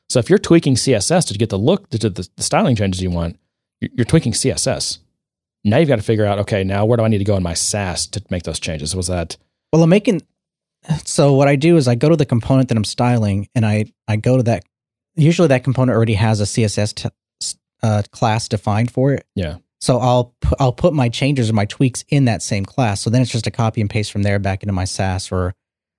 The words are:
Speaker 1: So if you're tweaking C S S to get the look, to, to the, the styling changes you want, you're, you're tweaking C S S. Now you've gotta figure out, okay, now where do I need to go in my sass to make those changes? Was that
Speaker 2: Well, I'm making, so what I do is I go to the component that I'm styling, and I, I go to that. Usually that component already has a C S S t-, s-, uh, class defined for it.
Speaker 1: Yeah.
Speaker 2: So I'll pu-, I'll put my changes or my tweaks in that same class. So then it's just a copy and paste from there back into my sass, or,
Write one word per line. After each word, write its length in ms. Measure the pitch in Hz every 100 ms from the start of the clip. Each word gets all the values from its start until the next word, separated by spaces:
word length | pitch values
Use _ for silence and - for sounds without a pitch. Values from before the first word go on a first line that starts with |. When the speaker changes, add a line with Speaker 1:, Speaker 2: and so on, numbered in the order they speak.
| -
Speaker 1:
So 100 | 127
if 100 | 110
you're 120 | 208
tweaking 340 | - 170 151 127
C 160 | 135
S 160 | 110 -
S 120 | 175 -
to 80 | 101
get 120 | 113
the 60 | 95
look, 300 | 123 196 -
to, 80 | 113
to 100 | 110
the, 180 | 104 92
the 80 | -
styling 320 | - 151 196
changes 260 | 110 98 92
you 120 | 92
want, 260 | 85 85 - _ _ _ -
you're, 100 | -
you're 100 | - 113
tweaking 280 | 165 127
C 160 | 101 131
S 160 | 90 135
S. 320 | 85 - - _ _ _ _ _ _
Now 140 | 104 123
you've 100 | 156
gotta 140 | 113
figure 220 | 110 107
out, 160 | 104 101
okay, 240 | 101 104
now 200 | 95 98
where 120 | 110 120
do 80 |
I 40 | 113
need 100 | 104
to 60 |
go 120 | 98 98
in 80 |
my 100 | 87
sass 520 | 87 - 104 95 82 -
to 140 | 101 -
make 140 | 90
those 160 | 82 78
changes? 380 | - 78 78 92
Was 100 | 90
that 300 | 90 82 - _ _ _
Speaker 2:
Well, 100 | 160
I'm 80 | 165
making, 320 | 202 247 175 - _ _ _ _ _ - 151
so 300 | - - 143
what 140 | 135 139
I 80 | 135
do 200 | 165 170
is 100 | 123
I 80 |
go 140 | 120 151
to 80 | 165
the 80 |
component 440 | 139 120 - 131 127
that 80 | 113
I'm 80 |
styling, 640 | 104 - 123 120 104 98 101
and 120 | 120 110
I, 200 | 107 107 _ -
I 100 | 107
go 200 | 123 131
to 60 |
that. 200 | 117 110 - _ _ _ _ 165
Usually 320 | 151 170 165
that 160 | 127
component 300 | 135 123 127
already 200 | 110 113
has 260 | 101 113 107
a 60 | 104
C 180 | -
S 140 | 107 -
S 140 | 107
t-, 160 | - - - _ -
s-, 140 | - - _ _
uh, 200 | 110 104 -
class 380 | - 117 113 -
defined 420 | 107 - 104 120
for 220 | - 139
it. 140 | 131 -
Speaker 1:
Yeah. 220 | - 85 87 _ -
Speaker 2:
So 180 | - 123
I'll 360 | 123 123 123 _
pu-, 160 | - -
I'll 140 | 131
put 220 | - -
my 140 | 147 120
changes 420 | - 139 139 113
or 20 |
my 140 | 110 104
tweaks 380 | - 135 - -
in 160 | 143
that 180 | 127 104
same 220 | - 101
class. 360 | 95 - 113 98
So 100 | 117
then 120 | 120
it's 80 | 120
just 160 | 117 107
a 40 |
copy 300 | - 110 113
and 100 | 101
paste 200 | 107 104
from 120 | 104
there 160 | 101 101
back 240 | 98 95
into 100 | 104
my 120 | 95
sass, 460 | 92 - 95 92 -
or, 240 | 92 90 - _ _ _